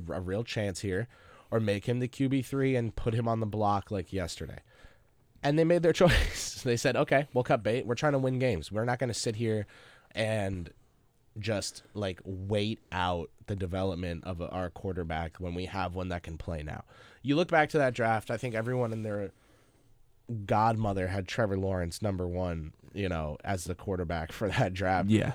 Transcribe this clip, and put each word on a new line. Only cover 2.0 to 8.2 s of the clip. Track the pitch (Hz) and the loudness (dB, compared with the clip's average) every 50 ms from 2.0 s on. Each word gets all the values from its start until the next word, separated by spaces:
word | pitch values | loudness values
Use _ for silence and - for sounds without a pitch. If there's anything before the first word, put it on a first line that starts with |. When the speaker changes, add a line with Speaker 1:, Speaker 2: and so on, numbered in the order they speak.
Speaker 1:
the | 127 120 | 0 -2
Q | - - 139 131 | 0 0 0 2
B | 135 135 | 2 0
three | 123 - 135 139 135 135 131 | -2 -2 0 0 2 2 2
and | 120 117 110 - | 2 0 0 -2
put | - - 123 110 | -2 -2 0 0
him | 120 117 117 | 2 2 2
on | 113 113 | 0 0
the | 110 | 0
block | 104 104 107 107 101 101 101 - - | -2 0 0 2 2 2 2 0 -2
like | 107 95 87 - | -4 -4 -4 -4
yesterday." | 95 95 87 85 - - 80 69 - - - _ - - - - - - _ _ _ _ _ _ _ - - | -4 -4 -4 -4 -6 -8 -10 -10 -12 -14 -18 _ -20 -20 -20 -20 -20 -20 _ _ _ _ _ _ _ -2 0
And | 143 147 160 | 2 4 4
they | 165 | 6
made | 165 175 175 | 6 6 6
their | 165 165 | 6 4
<laughs> | 151 | 6
choice. | - 185 165 - - - - - - - - - - | 8 8 8 8 6 4 2 0 -4 -8 -8 -8 -4
They | - 127 120 | 0 0 2
said, | 117 - 135 117 | 2 2 2 4
"Okay, | 123 151 - 147 135 147 - | 4 2 4 4 2 2 2
we'll | - 123 123 | 0 0 2
cut | - 147 117 | 2 2 2
bait. | 101 107 113 131 - | 2 2 0 0 0
We're | 107 120 | -2 -2
trying | - 151 151 | 0 2 2
to | 143 | 2
win | 135 | 4